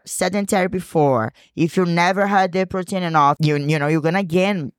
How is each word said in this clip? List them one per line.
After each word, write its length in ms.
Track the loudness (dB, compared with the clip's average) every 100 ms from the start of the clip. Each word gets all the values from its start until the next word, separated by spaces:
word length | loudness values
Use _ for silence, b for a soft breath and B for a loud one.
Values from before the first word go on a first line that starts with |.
| -4
sedentary 600 | -4 -2 -2 -2 0 0
before, 640 | -4 -4 0 2 2 -2 b b -2
if 220 | 0 0
you 80 | 0
never 400 | 2 2 2 2
had 280 | 2 2
the 120 | 0 -4
protein 380 | -4 -6 -4
enough, 340 | 0 2 2 2
you, 160 | 0 0
you 200 | 0 0
know, 100 | 0
you're 140 | 0
gonna 220 | 0 -2
gain, 480 | 0 0 0 -2 -6